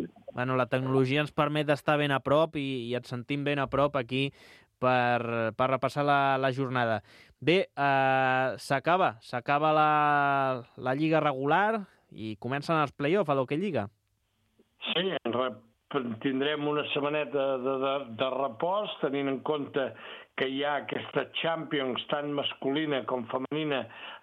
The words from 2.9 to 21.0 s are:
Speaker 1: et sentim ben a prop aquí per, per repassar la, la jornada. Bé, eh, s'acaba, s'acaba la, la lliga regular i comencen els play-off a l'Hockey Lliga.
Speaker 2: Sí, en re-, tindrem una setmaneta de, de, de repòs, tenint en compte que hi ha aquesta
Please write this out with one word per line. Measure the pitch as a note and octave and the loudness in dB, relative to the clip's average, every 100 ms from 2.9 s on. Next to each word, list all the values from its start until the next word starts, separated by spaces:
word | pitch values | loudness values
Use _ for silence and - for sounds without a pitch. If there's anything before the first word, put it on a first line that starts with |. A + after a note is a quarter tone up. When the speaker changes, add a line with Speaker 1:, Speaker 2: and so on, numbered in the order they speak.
| B2 | -4
Speaker 1:
et | |
sentim | - B2 A#2 C#3+ | -4 -8 -4 -2
ben | C#3+ C#3+ | 0 -2
a | C3+ | 0
prop | C3+ C#3+ C#3 | 2 2 0
aquí | A#2+ C3 C#3 - - - _ _ | -2 -2 -2 -6 -20 -20 _ _
per, | B2+ B2+ B2 A#2+ A#2 A#2 A2+ | 2 4 4 2 0 -2 -2
per | A2 B2+ | 0 0
repassar | C3 C3+ D3 C#3+ | 2 0 0 2
la, | C#3+ C#3 C3+ | 4 4 2
la | C3+ B2+ | 0 -2
jornada. | C3+ B2+ A#2 G#2+ - - - _ | -2 0 0 0 -4 -18 -20 _
Bé, | C3 F#3 - | 2 2 2
eh, | - C#3+ C#3 C3+ C3 C3 C3 C3 G#2 | 0 2 4 4 4 4 2 0 -2
s'acaba, | - C3+ D#3 F3+ E3 A2+ | -2 0 2 2 2 0
s'acaba | - B2+ C3 C#3+ D#3 D#3 | -8 -6 0 2 4 6
la, | D3+ D3+ D3 D3 C#3+ C#3 C3+ C3 A#2 - | 6 6 4 4 4 2 2 -2 -6 -6
la | B2 C3+ | -2 0
lliga | D#3 D#3+ | 2 4
regular | D3+ C3 C#3 E3 G#3 A3 F#3+ _ _ | 2 0 2 4 2 0 -6 _ _
i | G2+ A2 G#2+ | -12 -10 -8
comencen | A#2+ C#3 D3 D#3+ | -4 -4 0 0
els | C#3+ - | 0 -2
play-off | D3 G3 D#3 | 0 0 2
a | C3+ | 0
l'Hockey | B2+ D3 | 0 -2
Lliga. | G3+ C#3 G2+ - _ _ _ _ _ _ _ _ - | -2 -2 -4 -10 _ _ _ _ _ _ _ _ -6
Speaker 2:
Sí, | D#3+ | -4
en | F#3+ D#3 A#2 A#2 | -2 -4 -2 -2
re-, | B2+ A2 - _ _ C#3+ A#2+ A2 | -2 -4 -16 _ _ -6 -4 -4
tindrem | C#3 C3 C#3+ D3+ | -2 0 -2 -2
una | D3 D3 C#3+ | -2 -2 -2
setmaneta | D3 C#3+ D3+ D3 C#3+ C3+ C3 | -2 -2 -2 -2 -2 0 0
de, | B2+ C3+ | -2 -2
de, | C3+ C#3 B2 A2+ | 0 -2 -6 -4
de | C3 B2+ | -2 -2
repòs, | C#3 A2+ E3+ G3+ G#3 - | -4 -2 -2 -2 -4 -4
tenint | D3 C#3 C#3 | -2 -2 -2
en | C3+ | -2
compte | - D3+ B2 D3 B2+ - - - - | -2 -4 -2 -4 -4 -6 -16 -18 -14
que | - C3+ | -4 -4
hi | C3+ | -2
ha | C#3+ C#3+ | -2 -2
aquesta | A2+ C3 | -4 -8